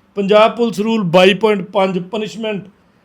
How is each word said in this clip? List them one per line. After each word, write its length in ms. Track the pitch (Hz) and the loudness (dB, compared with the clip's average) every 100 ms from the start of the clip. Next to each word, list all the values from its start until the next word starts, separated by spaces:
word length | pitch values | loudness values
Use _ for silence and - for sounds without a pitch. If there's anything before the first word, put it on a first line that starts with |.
| _ | _
ਪੰਜਾਬ 420 | - 196 208 226 220 | -6 2 4 4 2
ਪੁਲਿਸ 240 | 233 180 | -4 -2
ਰੂਲ 220 | 220 226 | -2 -2
ਬਾਈ 320 | 185 180 185 | 2 4 4
ਪੁਆਇੰਟ 360 | 196 214 208 175 | 4 0 0 -4
ਪੰਜ, 280 | 202 190 185 | -2 -2 -4
punishment, 720 | 180 220 214 208 220 202 - _ _ _ | -8 -10 -10 -8 -8 -8 -12 _ _ _